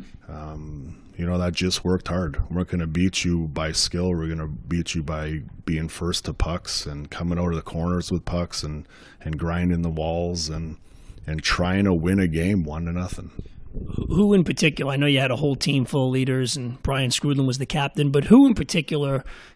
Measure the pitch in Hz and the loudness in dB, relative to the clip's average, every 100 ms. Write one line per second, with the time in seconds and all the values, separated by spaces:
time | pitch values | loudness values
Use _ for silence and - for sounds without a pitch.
0 | - - - 76 76 78 76 73 67 - | -20 -20 -16 -14 -12 -12 -12 -12 -14 -16
1 | - - 87 90 90 85 92 - 87 92 | -16 -6 -2 0 0 0 -2 0 0 0
2 | - 82 80 - - 85 90 90 80 82 | 0 -2 -2 -2 -2 -2 -2 -2 -2 2
3 | 95 - 87 85 80 69 78 78 - 87 | 0 0 0 0 -2 -4 -4 -2 -2 0
4 | 92 87 80 80 78 62 - 85 82 85 | 0 0 -2 -4 -6 -8 -4 -4 -2 -4
5 | 76 78 78 78 - - - 80 80 - | -4 -6 -4 -6 -10 -10 -4 -2 -2 -4
6 | 87 87 - - - 82 - - - 73 | -2 -2 -4 -2 -2 -2 -6 -8 -6 -10
7 | 71 - 87 85 87 82 - 82 85 87 | -10 -6 -2 0 0 -2 -4 -4 0 -2
8 | - 87 - 87 87 - 76 76 - - | 0 -4 -2 -4 -4 -6 -8 -8 -12 -20
9 | - - 80 76 85 87 90 85 85 80 | -20 -12 -8 -4 -2 0 2 2 0 -2
10 | 80 85 87 87 78 80 80 85 - - | -2 -2 -2 -4 -6 -6 -8 -12 -18 -20
11 | - - - 78 - - 90 98 101 87 | -20 -14 -8 -4 -2 0 2 4 4 4
12 | 87 98 92 80 90 101 76 78 85 87 | 4 4 4 2 2 2 0 -4 -4 -4
13 | 90 - - - - - - - - - | -4 -8 -10 -12 -14 -14 -12 -10 -6 -6
14 | - 160 208 202 160 139 165 - 139 135 | 0 4 6 6 4 2 0 0 -4 0
15 | 147 139 135 117 147 135 - 139 120 147 | 2 4 2 0 0 0 0 0 0 0
16 | 131 131 131 131 123 143 123 123 - 135 | 2 2 2 0 0 -4 -6 -6 -2 0
17 | 127 - 147 139 131 131 131 147 139 - | 0 0 2 2 2 0 -2 -2 -2 0
18 | 143 139 135 233 277 214 143 170 - 151 | 2 4 10 10 10 6 0 -2 0 0
19 | 143 135 - - - | 0 0 -4 -16 -20